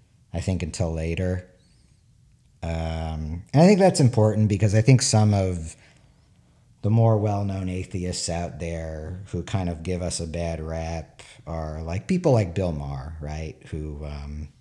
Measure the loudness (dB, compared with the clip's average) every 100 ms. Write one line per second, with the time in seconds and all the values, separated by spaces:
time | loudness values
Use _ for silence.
0 | _ _ _ -6 -2 -2 -4 -4 -4 -2
1 | -4 -2 -2 -4 -8 _ _ _ _ _
2 | _ _ _ _ _ _ -6 -4 -4 -4
3 | -6 -6 -6 -8 2 6 8 8 6 6
4 | 4 6 4 4 2 2 4 4 6 6
5 | 6 4 6 4 2 -2 -8 -14 _ _
6 | _ _ _ _ _ _ _ _ 2 4
7 | 6 4 2 -2 -4 -4 -4 -6 -6 -6
8 | -4 -4 -4 -4 -6 -8 -8 -6 -8 -10
9 | -10 -12 -8 -8 -4 -4 -2 -4 -4 -4
10 | -4 -6 -6 -6 -6 -6 -6 -6 -6 -8
11 | -10 -18 -20 -18 -10 -8 -8 -8 -6 -6
12 | -2 0 4 2 2 -2 -2 -4 -6 -8
13 | -10 -10 -10 -8 -10 -14 -12 -10 -8 -10
14 | -10 -10 -10 -12 -14 _